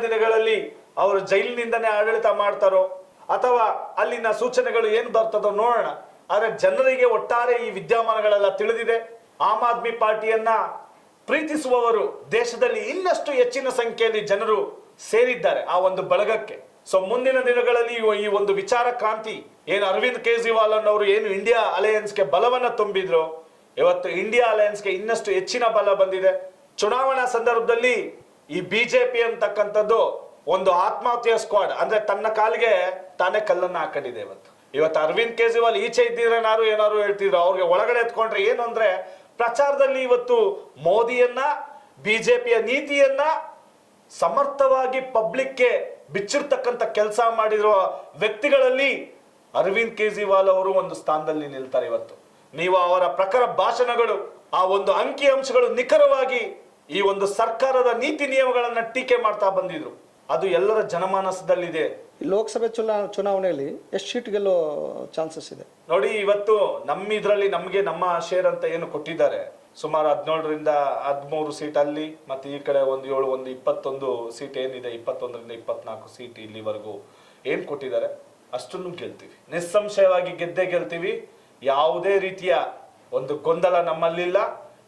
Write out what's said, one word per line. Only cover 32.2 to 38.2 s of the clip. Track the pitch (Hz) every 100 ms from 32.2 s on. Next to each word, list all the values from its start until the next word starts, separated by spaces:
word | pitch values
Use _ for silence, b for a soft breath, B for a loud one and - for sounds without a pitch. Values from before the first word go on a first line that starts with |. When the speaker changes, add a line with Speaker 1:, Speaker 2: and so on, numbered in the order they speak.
| 214
Speaker 1:
ಕಾಲಿಗೆ | 220 220 220 233 185 180 185 - -
ತಾನೇ | 185 208
ಕಲ್ಲನ್ನ | 208 175 180 170
ಹಾಕೊಂಡಿದೆ. | 151 147 131 113
ಇವತ್ತು, | 98 95 - _ _
ಇವತ್ತು | 135 156 156
ಅರವಿಂದ್ | 156 180 233 233
ಕೇಜ್ರಿವಾಲ್ | 233 233 233 196
ಈಚೆ | 233 240
ಇದ್ದಿದ್ರೆ | 233 220 233 226
ಏನಾರು, | 220 220
ಏನಾರು | 220 214 208 214
ಹೇಳ್ತಿದ್ರು. | 202 202 196 180
ಅವ್ರಿಗೆ | 196 190 175
ಒಳಗಡೆ | 185 226 240
ಎತ್ಕೊಂಡ್ರೆ | 233 -